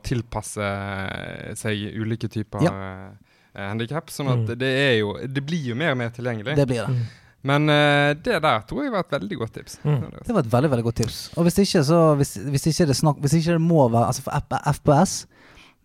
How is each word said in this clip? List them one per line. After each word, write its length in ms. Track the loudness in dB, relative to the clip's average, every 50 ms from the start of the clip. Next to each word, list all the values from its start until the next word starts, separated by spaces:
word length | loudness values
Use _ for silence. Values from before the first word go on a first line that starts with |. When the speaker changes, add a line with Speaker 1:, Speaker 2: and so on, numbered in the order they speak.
| -2
Speaker 1:
tilpasse, 560 | -4 -4 -4 -4 -6 -8 -8 -8 -8 -8 -6
eh, 960 | -4 -4 -4 -6 -6 -8 -8 -8 -8 -8 -8 -10 -10 -10 -12 -12 -12 -12 -12
seg 400 | -8 -6 -4 -4 -4 -4 -6 -6
ulike 320 | -4 -4 -4 -4 -4 -6 -6
typer, 320 | -4 -6 -6 -4 -2 0 0
Speaker 2:
Ja. 80 | 0 0 -4 -10 -12 -12 -14 -16 -18 -20 -20 _ _ _ _ _ _ -14
Speaker 1:
eh, 120 | -10 -8 -6
handicap, 380 | -4 -4 -4 -4 -6 -8 -8 -10
sånn 180 | -8 -4 -2
at 120 | 0 0 0 0 -2
Speaker 3:
Mm. 80 | -2 -2
Speaker 1:
det 80 | -2
er 320 | 0 0 2 2 4 4 2
jo, 140 | 2 -2 -4 -6 -8
det 200 | -6 -6 -6 -4
blir 180 | -4 -4 -4 -4
jo 80 | -4 -4
mer 160 | -2 -2 -2
og 60 | -2
mer 120 | -2 -4 -6
tilgjengelig. 440 | -6 -6 -6 -6 -6 -6 -4 -2 0
Speaker 2:
Det 120 | 0 2
blir 180 | 0 0 -2 -2
det. 40 | -2
Speaker 3:
Mm. 160 | -2 -2 -2 -4 -8 -16 _ _ _ _ -2
Speaker 1:
Men, 260 | 0 2 2 4 4
eh, 440 | 4 4 4 4 4 4 2 2 0
det 260 | -2 -2 -2 0 2
der 180 | 2 2 2 0 -2
tror 160 | -4 -6 -4 -4
jeg 80 | -2
var 80 | -2 -4
et 100 | -4 -2 -4 -6
veldig 160 | -4 -6 -6 -6
godt 140 | -6 -8 -8
tips. 240 | -14 -18 -18 -12 -4 -2
Speaker 3:
Mm. 160 | 0 0 0 -2 -6 -10 -12 -4
Speaker 2:
Det 60 | 0 0
var 60 | 0 2
et 60 | 2
veldig, 180 | 2 2 4 4
veldig 140 | 2 0 0
godt 120 | -2 0
tips. 340 | 0 -2 -2 -4 -10 -12 -8 -2
Og 60 | 2 2
hvis 120 | 2 4 4
ikke, 220 | 2 4 4 2 4
så, 320 | 4 6 6 6 6 6
hvis, 180 | 4 2 -2 -2
hvis 320 | -8 -6 -2 -2 0 0
ikke 200 | 0 2 2 2
det 80 | 2 2
snakk-, 220 | 2 2 2 2 2
hvis 120 | 0 2 2
ikke 200 | 2 2 2 2
det 40 | 2
må 280 | 4 4 6 6 6 6
være, 180 | 4 4 2
altså 140 | 2 0 -4 -4
for 80 | -4
F-, 300 | -4 -4 -4 -4 -6 -4 -2
F 160 | -2 -2 0 4
P 80 | 4
S, 340 | 6 6 4 2 0 -6 -12 _ _ _ -20 -20 -20 -20 -20 -20 _ _